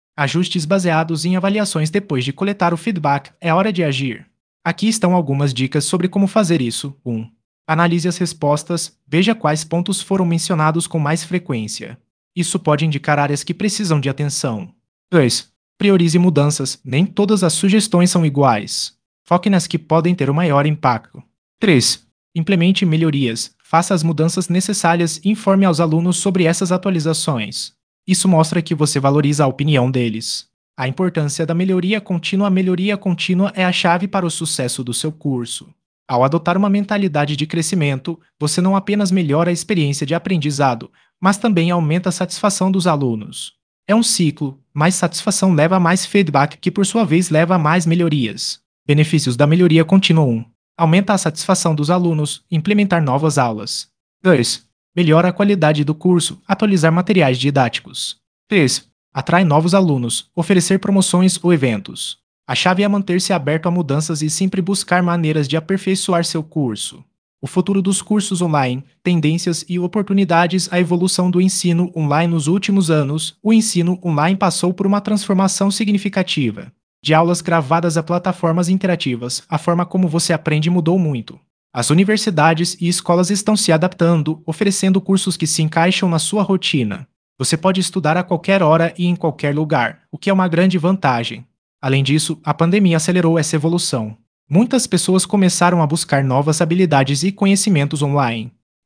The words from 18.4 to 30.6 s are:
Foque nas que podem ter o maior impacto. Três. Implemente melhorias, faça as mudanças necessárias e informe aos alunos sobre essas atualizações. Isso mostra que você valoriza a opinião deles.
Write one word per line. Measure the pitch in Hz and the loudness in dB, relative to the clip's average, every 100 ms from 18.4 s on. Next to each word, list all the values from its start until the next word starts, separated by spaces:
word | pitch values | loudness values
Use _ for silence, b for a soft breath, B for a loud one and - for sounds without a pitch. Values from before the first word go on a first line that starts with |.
| 135 107 107 - - - _ _ | 2 2 -2 -8 -10 -12 _ _
Foque | - 175 202 | -2 0 2
nas | 190 - | 0 0
que | 156 | -6
podem | - 165 170 | 0 0 2
ter | 180 135 | 0 0
o | |
maior | 147 175 139 151 | 0 2 2 2
impacto. | 151 131 113 - - - _ _ _ | 0 0 -2 -6 -20 -20 _ _ _
Três. | 220 139 - - _ _ _ | 2 4 2 -4 _ _ _
Implemente | 170 160 190 175 190 185 | -6 -2 2 2 2 0
melhorias, | 160 160 139 127 117 - _ | 2 0 0 -2 -4 -10 _
faça | _ 160 175 | _ 0 0
as | 185 | 0
mudanças | 160 151 160 185 175 | 0 0 0 -2 -2
necessárias | 175 185 196 170 170 170 - | -2 -2 -2 0 0 -2 -2
e | 190 | -4
informe | 214 - 196 | -2 2 2
aos | 196 160 | 2 2
alunos | 170 160 175 180 | 2 2 0 0
sobre | 202 185 | 0 2
essas | 165 170 180 | 2 0 -2
atualizações. | 180 196 175 156 156 - 131 104 - - - _ _ - | -2 0 -2 -2 -2 -2 -4 -6 -8 -12 -16 _ _ -2
Isso | 185 185 | 0 4
mostra | 165 160 170 | 4 2 0
que | 160 | -2
você | 156 151 143 | -2 0 0
valoriza | 139 143 143 147 | 2 2 2 2
a | 139 | 0
opinião | - 147 139 127 | 0 0 2 2
deles. | 127 120 110 113 - - _ | 0 -2 -4 -8 -10 -14 _